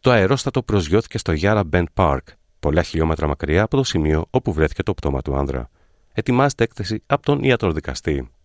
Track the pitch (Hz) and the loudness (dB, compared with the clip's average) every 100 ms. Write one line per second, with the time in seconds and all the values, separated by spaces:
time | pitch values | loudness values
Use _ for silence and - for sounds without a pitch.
0 | - 120 95 131 - - - 104 78 98 | 4 4 4 2 0 -4 0 -2 2 0
1 | - 107 - 78 95 107 90 90 85 - | 0 -8 -4 0 2 0 2 0 0 2
2 | 87 67 - - _ _ 76 78 82 82 | 2 2 -4 -20 _ _ 0 0 0 -2
3 | 80 78 76 71 71 82 110 135 131 78 | 0 0 -2 -4 0 0 2 0 0 0
4 | 78 78 - 127 113 78 78 - - 95 | 0 0 0 -2 -2 0 -2 0 -6 -2
5 | 73 67 67 69 69 65 58 _ _ _ | -2 -4 -4 -4 -2 -4 -10 _ _ _
6 | _ - - 123 143 - 117 - 98 110 | _ -6 0 2 2 0 -4 -2 -6 -6
7 | _ 143 - 143 135 120 98 78 - 67 | _ -2 0 0 2 2 0 -2 -6 -6
8 | - 69 62 _ | -4 -4 -6 _